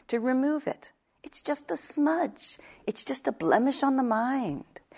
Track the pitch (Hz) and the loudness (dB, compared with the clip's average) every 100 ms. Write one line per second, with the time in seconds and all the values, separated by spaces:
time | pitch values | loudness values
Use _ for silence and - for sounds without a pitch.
0 | - 240 240 254 277 302 - - - _ | -4 -2 2 2 2 0 -2 -8 -10 _
1 | _ _ - - - 285 - 330 - - | _ _ -14 -8 -4 -4 -4 -6 -4 0
2 | 294 330 311 - - - - - - 214 | 2 2 0 -4 -14 -14 -16 -12 -6 -4
3 | - 269 - 226 165 208 254 269 277 269 | -4 -4 -2 0 4 4 4 2 2 2
4 | 254 220 240 269 214 143 - - - | 2 2 0 0 -2 -4 -8 -18 -20